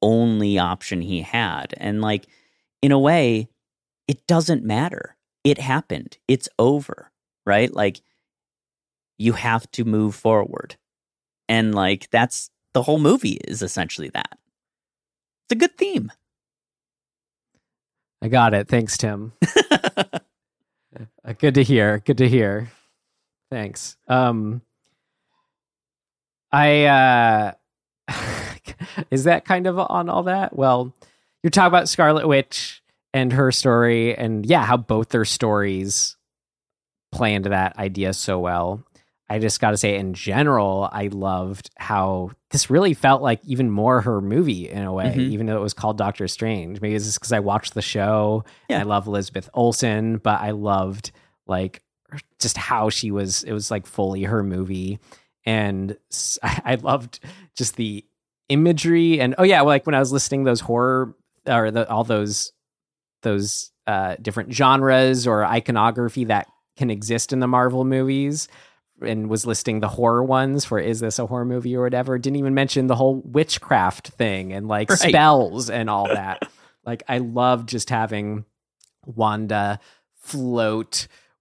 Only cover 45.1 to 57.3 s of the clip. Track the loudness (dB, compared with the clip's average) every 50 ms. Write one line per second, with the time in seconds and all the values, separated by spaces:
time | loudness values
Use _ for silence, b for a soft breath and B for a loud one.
45.1 | 0 0 -2 -2 -2 -2 -2 -2 -2 -2 -4 -4 -6 -4 -4 -2 -2 0 -2 -2
46.1 | -2 -4 -6 -8 -6 -4 -4 -4 -4 -4 -6 -10 -8 -6 -4 -4 -4 -4 -4 -4
47.1 | -6 -6 -4 -2 -2 0 0 0 -2 -2 -2 -4 -8 -8 -8 -4 -4 -2 0 0
48.1 | 2 0 0 0 -2 -2 -4 b b b b b -4 -2 0 0 0 -2 -2 -2
49.1 | -4 -4 -6 -6 -10 -12 -12 -6 -2 0 2 2 2 0 -2 -2 0 -2 -2 -2
50.1 | -4 -2 0 0 0 0 -2 -4 -6 -4 -2 0 0 0 -2 -4 -6 -10 -14 -16
51.1 | b b b b b b _ -6 -4 -4 -4 -6 -8 -14 _ _ _ _ _ _
52.1 | -20 -20 -20 _ _ _ -6 -4 -4 -6 -4 -2 -2 0 0 -2 -2 -4 -6 -4
53.1 | -4 -4 -4 -4 -4 -6 -6 -6 -8 -6 -6 -6 -6 -8 -8 -8 -6 -4 -4 -2
54.1 | -2 -4 -4 -2 -2 -2 -2 -2 -4 -6 -6 -6 -6 -6 -6 -8 -8 -10 b b
55.1 | b b b b b _ _ -2 -2 0 -2 -2 -4 -4 -6 -8 -10 -12 _ _
56.1 | -10 -8 -6 -6 -6 -6 -6 -6 -6 -4 -2 -2 -4 -2 0 -2 -2 -2 -4 -10
57.1 | -18 -20 B -20